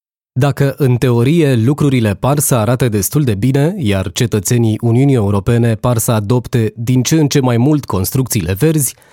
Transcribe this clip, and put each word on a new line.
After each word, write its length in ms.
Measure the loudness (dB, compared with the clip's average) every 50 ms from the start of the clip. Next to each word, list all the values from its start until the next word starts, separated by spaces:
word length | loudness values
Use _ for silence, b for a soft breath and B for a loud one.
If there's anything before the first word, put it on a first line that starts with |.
| _ _ _ _ _ _ -4 -2
Dacă, 340 | 0 0 0 0 -2 -2 0 0
în 180 | 0 0 0
teorie, 600 | 2 2 2 2 2 2 2 2 2 2 2 2
lucrurile 600 | 2 2 0 0 2 0 0 2 2 0 0 -2
par 240 | -2 -2 -2 0 0
să 160 | 0 0 0
arate 320 | 0 2 0 0 0 0 0
destul 360 | 0 -2 -2 -2 -2 -2 0
de 120 | 0 0
bine, 400 | 0 0 0 2 2 0 0 0 -2
iar 340 | -2 -2 -2 -2 -2 -4
cetățenii 640 | -4 -4 -4 -2 -2 -2 -2 0 0 2 2 0 0 0
Uniunii 340 | 0 0 2 2 2 2 2
Europene 600 | 2 2 0 0 0 0 0 0 2 2 0 0
par 220 | 0 -2 -2 -2 0
să 140 | 0 0
adopte 600 | -2 -2 0 0 -2 -2 -2 -2 -2 -2 -2 -2 -4
din 280 | -6 -4 -2 0 0 0
ce 120 | 0 0
în 120 | 0 0 2
ce 120 | 0 0
mai 180 | 0 2 2 2
mult 280 | 2 2 0 0 -2
construcțiile 680 | -4 -4 -4 -4 -2 -2 -4 -4 -2 -2 -4 -2 -2 -2
verzi, 420 | 0 0 0 2 0 -2 -4 -6 b b b